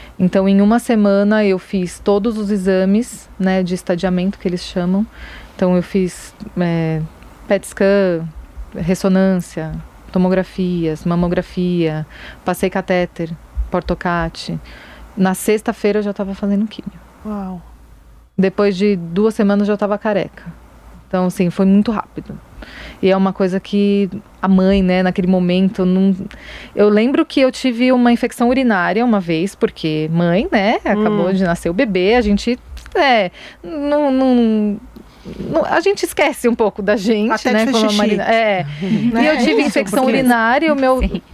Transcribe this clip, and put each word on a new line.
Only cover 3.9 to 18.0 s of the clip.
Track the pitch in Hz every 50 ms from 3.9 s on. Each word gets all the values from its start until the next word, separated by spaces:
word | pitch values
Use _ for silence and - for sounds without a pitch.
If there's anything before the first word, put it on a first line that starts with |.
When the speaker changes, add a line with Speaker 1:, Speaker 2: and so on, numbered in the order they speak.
| 180 170 190 185 180 180 180 196 202 -
Speaker 1:
que | -
eles | 185 175 175
chamam. | - - - 185 175 180 190 196 220 - - - - - - - - - -
Então, | - 185 180 180
eu | 180
fiz, | 170 - - 196 185 175 - - - - - - - - - 180
é, | 175 170 165 165 165 160 160 156 160 160 - - - - - - - -
pet | 208 190 -
scan, | - - - 202 196 202 202 196 185 170 160 165 160 156 - - - - - - - -
ressonância, | 196 175 165 185 - - 196 185 190 190 190 190 180 170 - - 165 160 156 160 160 - - - - - -
tomografias, | - 185 180 185 185 190 180 - - - 185 180 180 175 165 160 156 151 -
mamografia, | 175 175 175 175 170 175 180 180 - - 185 180 180 180 170 165 156 151 156 151 - - - - - - - -
passei | 185 180 - - 185
catéter, | - 196 185 - 185 180 180 175 - - 170 165 170 - - - - - - -
portocate. | - 180 - - 175 - - 185 175 170 165 165 - - - - 170 156 - - - - - - - - - - -
Na | - 185 190 185
sexta-feira | - - - 214 220 - - 214 - - 208 202 214
eu |
já | 208 208
estava | 196 - 202 196 196
fazendo | - 214 202 202 202 220
quimio. | 214 - - - - - - - - - - -
Speaker 2:
Uau. | 214 208 202 196 185 185 175 - - - - - - - -